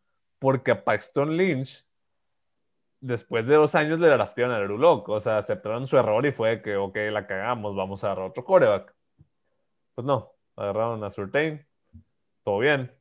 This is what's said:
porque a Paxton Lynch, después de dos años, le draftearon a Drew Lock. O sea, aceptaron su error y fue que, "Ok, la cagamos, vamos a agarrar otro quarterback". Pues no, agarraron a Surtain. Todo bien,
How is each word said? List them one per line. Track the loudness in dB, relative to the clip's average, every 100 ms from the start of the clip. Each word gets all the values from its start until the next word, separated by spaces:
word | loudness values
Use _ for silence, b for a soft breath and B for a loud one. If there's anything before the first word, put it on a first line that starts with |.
| _ _ _ _
porque | 0 0 0
a | 0
Paxton | 0 -2 -2 -2 0 0
Lynch, | 0 0 -6 -12 _ _ _ _ _ _ _ _ _ _ _ _
después | -8 -8 -4 -4 4
de | 4
dos | 4 2
años, | 0 4
le | 4
draftearon | 4 2 -2 -2
a | 0
Drew | -2 2
Lock. | 4 4 0
O | -4
sea, | 0 -2
aceptaron | -2 -6 -4 -6 0
su | 2
error | 4 2 0
y |
fue | 0 -2 -2
que, | -4 -4
"Ok, | -4 -4 -4
la | -4 -6
cagamos, | -8 -4 -4 -6 -6
vamos | -6 -6
a | -6
agarrar | -6 -8
otro | -10
quarterback". | 2 4 6 2 -2 _ _ _ _ _ _ _ _ _ _ -10
Pues | -2
no, | -2 -2 _ _ -8
agarraron | -4 -2 -2 -4
a | -8
Surtain. | -8 -4 -2 -2 -4 _ _ _ -20 _ _ _ _
Todo | -6 -2
bien, | 0 0 -4 _